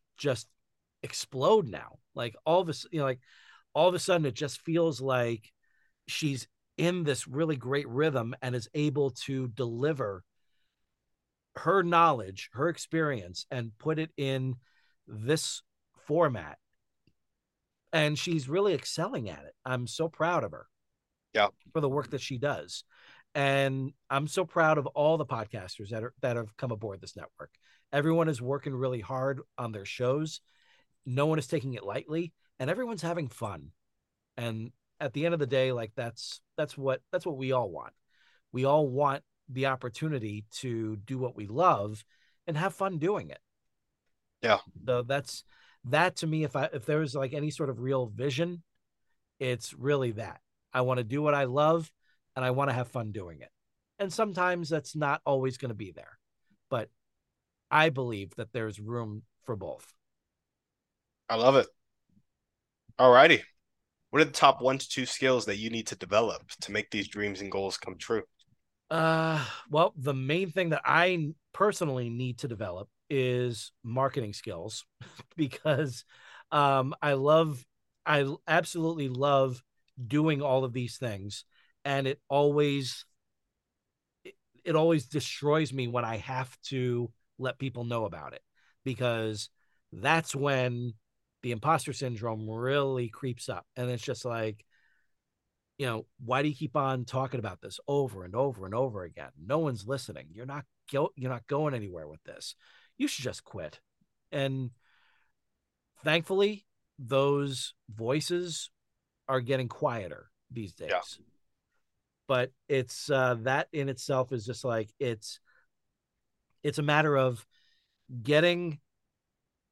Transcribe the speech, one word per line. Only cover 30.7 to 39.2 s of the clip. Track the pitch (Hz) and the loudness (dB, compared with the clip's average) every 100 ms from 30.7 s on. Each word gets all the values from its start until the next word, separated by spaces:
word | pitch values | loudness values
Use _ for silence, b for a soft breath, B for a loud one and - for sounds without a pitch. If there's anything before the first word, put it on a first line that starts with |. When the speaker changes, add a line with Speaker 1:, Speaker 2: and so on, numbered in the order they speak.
| _ _ _ 127 | _ _ _ -4
Speaker 1:
No | 127 151 | 0 2
one | 156 | 0
is | - | 0
taking | 160 135 | -4 -4
it | 113 | -6
lightly, | 98 123 - 160 165 - _ - | -6 -6 -4 -6 -6 -10 _ -6
and | 131 | -4
everyone's | 196 240 196 | -2 -4 -4
having | 170 175 139 | -4 -4 -6
fun. | - 110 85 71 - _ _ _ _ _ - | -6 -8 -8 -14 -20 _ _ _ _ _ -8
And | 117 110 123 - _ - | -6 -6 -10 -14 _ -8
at | 143 | -6
the | 123 | -2
end | 165 | 0
of | 165 | 0
the | 135 | 2
day, | 135 131 | 2 2
like, | 120 110 | 0 -6
that's, | - 117 - - - _ - | -8 -10 -10 -14 -16 _ -6
that's | 151 143 | -6 -4
what, | 135 131 _ | -2 -2 _
that's | 180 175 | -4 -4
what | 135 | -4
we | 131 | 0
all | 127 104 | 0 0
want. | 76 58 - _ _ _ _ _ | -6 -14 -18 _ _ _ _ _
We | 127 | 0
all | 139 151 143 | 4 4 4
want | 131 143 139 | 2 0 0